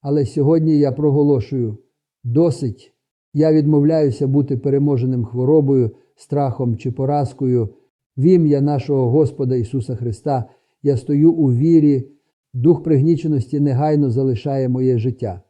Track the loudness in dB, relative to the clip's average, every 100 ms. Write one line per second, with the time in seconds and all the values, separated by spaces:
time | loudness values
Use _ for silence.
0 | -2 -2 -2 0 0 2 2 2 0 0
1 | 0 2 2 0 -2 -6 -6 -8 _ _
2 | _ _ -4 0 0 0 -8 -8 _ _
3 | _ _ _ 0 2 2 2 2 2 2
4 | 0 0 0 0 -2 -4 -2 0 0 0
5 | -2 -4 -4 -2 2 2 4 2 0 -4
6 | _ _ -6 -4 -2 -2 -4 -4 -6 -6
7 | -4 -2 -4 -4 -2 -2 -2 _ _ _
8 | _ 0 2 4 4 2 0 -2 -2 -2
9 | 2 2 0 -2 -4 -2 -4 -6 -6 -8
10 | -8 -8 -4 -4 -6 _ _ _ -2 -2
11 | -2 2 2 4 0 2 4 4 4 0
12 | -4 _ _ _ _ 0 2 2 2 2
13 | 2 0 -2 -4 -4 -2 0 0 0 0
14 | 0 0 -2 -2 -4 -4 -2 -2 0 0
15 | -2 -6 -10 -10